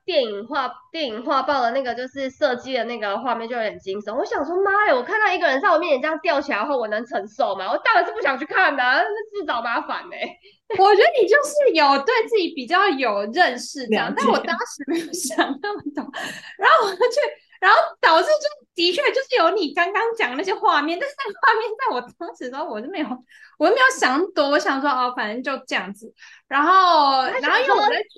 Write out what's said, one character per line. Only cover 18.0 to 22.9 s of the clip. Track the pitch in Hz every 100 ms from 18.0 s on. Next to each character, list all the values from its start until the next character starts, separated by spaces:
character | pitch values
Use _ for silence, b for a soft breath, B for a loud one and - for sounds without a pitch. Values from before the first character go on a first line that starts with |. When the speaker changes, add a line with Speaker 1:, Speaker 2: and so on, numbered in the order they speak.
Speaker 2:
导 | - 320
致 | 605
就 | 605 587 587 _
的 | - 339
确 | 349 523
就 | 480
是 | 539 466
有 | 330
你 | 403 311
刚 | 339 359
刚 | 403 466
讲 | 453 254
的 | 262
那 |
些 | 370
画 | 370 415 302
面， | 302 349
但 | 554
是 | 554
那 | 480
个 | -
画 | 466 453
面 | 440 440
在 | 508 247
我 | 240 -
当 | 349 -
时 | 254
的 |
时 | 269
候 | 330
我 | 214
是 |
没 | 269